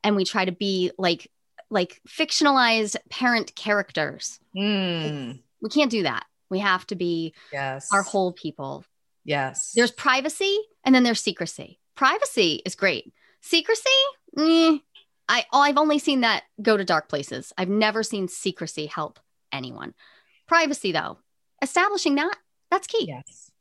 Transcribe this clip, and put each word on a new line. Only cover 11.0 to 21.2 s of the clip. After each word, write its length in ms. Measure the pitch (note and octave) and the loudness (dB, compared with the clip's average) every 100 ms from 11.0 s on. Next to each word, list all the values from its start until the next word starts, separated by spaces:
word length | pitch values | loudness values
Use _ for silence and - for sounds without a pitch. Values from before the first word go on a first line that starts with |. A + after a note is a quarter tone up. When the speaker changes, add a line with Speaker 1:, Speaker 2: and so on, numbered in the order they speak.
Speaker 1:
there's 180 | A#3+ A3 | 6 2
secrecy. 580 | - F3+ E3 - - - _ - | -2 -4 -8 -10 -18 -20 _ 0
Privacy 680 | C4+ F#4+ C#5 - F3 D3 - | 2 2 -2 2 2 0 -8
is 100 | - | -2
great. 380 | G3 C3+ - _ _ _ | -2 -2 -8 _ _ _
Secrecy, 480 | - E4+ D#4+ A4 C5 C5+ C#5 - _ C#4+ | -2 0 2 -2 2 2 2 -4 _ 0
mm, 440 | D#4 E4 D#4+ D4 _ - _ _ - | 4 6 6 2 _ -20 _ _ -2
I, 180 | A#3 - | -2 2
oh, 60 | C4+ | 2
I've 180 | C#4+ C#4+ | 4 4
only 220 | D4+ D4 | 4 2
seen 220 | D4+ C4+ | 2 2
that 220 | A#3 G3 - - | 2 0 -4 -4
go 140 | A3 G#3 | 2 2
to 80 | |
dark 240 | F#3 D#3+ - | 2 0 0
places. 460 | D3 C#3+ B2 - - | -8 -6 -10 -10 -6
I've 120 | F#3 | -2
never 320 | G#3 G#3+ G#3+ | 2 2 0
seen 240 | G#3+ G#3 F#3 | -4 -4 -6
secrecy 600 | - G3 F3 E3 - D3+ | -6 -8 -6 -10 -8 -8
help 320 | - D3+ _ _ _ _ | -8 -8 _ _ _ _
anyone. 420 | C#3 B2+ A2+ - _ - _ _ _ _ | -10 -10 -12 -14 _ -20 _ _ _ _
Privacy, 440 | E4+ D#4+ C#4+ G3 | 4 4 0 -2
though, 280 | D#3+ - - | -2 -4 -10